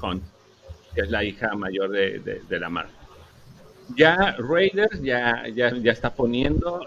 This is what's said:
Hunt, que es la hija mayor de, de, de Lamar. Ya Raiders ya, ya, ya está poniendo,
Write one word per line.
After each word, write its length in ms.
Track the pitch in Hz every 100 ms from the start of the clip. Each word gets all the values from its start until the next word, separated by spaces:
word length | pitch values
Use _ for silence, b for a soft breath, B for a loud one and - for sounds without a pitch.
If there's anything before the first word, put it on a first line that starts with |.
Hunt, 220 | 101 90 82 - _ _ - - -
que 80 | -
es 80 | 101
la 120 | 110
hija 300 | 104 98 113
mayor 360 | 104 95 95 95
de, 280 | 101 98 104
de, 200 | 95 104
de 200 | - 90
Lamar. 280 | 82 85 80 - - - - - - - - - - 123
Ya 400 | 156 175 196 120
Raiders 640 | 123 165 190 196 214 196
ya, 440 | 135 123 120 117 117
ya, 200 | 113 120 123
ya 140 | 117
está 220 | 113 123
poniendo, 720 | - 120 120 139 156 170 175